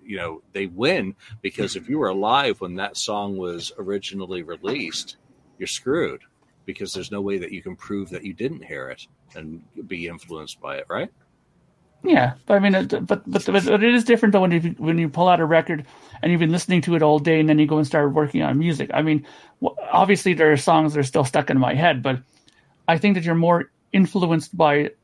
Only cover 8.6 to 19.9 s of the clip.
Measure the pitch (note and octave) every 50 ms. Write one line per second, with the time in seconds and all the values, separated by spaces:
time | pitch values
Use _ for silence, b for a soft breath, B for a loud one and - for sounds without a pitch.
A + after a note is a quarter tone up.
8.6 | D#2+ - D2+ C#2 C2 C2 B1+ - - _ _ _ _ _ - D#2+ D#2+ D#2+ D#2+ E2+
9.6 | D#2+ _ _ - - - G2 F2 E2+ E2+ E2+ D#2 - - E2+ D#2+ D#2 C#2+ - _
10.6 | _ D2 C#2 C#2 C#2 _ E2+ G#2 D#3+ A#3 _ _ _ _ _ _ _ _ _ _
11.6 | _ _ _ _ _ _ _ _ _ F#4+ E4+ C4+ B2+ B2 B2+ - _ - A3 G3+
12.6 | G3 G3+ G3 F#3+ F#3+ F#3+ - - - F3 G#3 G3+ - - - G3+ - - F#3 G3
13.6 | F3+ F3+ - G#3 G#3 A#3 A#3+ B3 A3+ A#3 A#3 A3+ - G#3+ G3 G3+ F#3 F3+ E3+ E3+
14.6 | D#3+ E3+ - - - D#3 E3 E3+ E3 D#3 C3 E3 F3 F#3 F3+ E3+ E3 D3 D#3+ D#3+
15.6 | D#3+ - F#3 D#3 C#3+ B B B B B B B B D#3+ F3 E3+ E3+ D#3 E3 F3+
16.6 | - - F#3 F3 D3 - E3+ E3 D#3 D3+ D3+ D#3 C#3+ E3+ D#3+ D#3+ D#3 D#3 D#3 D3+
17.6 | D3+ C#3+ D#3 D#3 D#3 C3+ - D#3+ D3 D3 C#3 D#3 D3+ C#3 - D#3+ D#3 C#3+ C3 C#3
18.6 | D#3+ E3+ E3 C#3 - - - D3 D3+ D#3 D#3 D3+ C#3+ B B B B B B B
19.6 | - - - - - -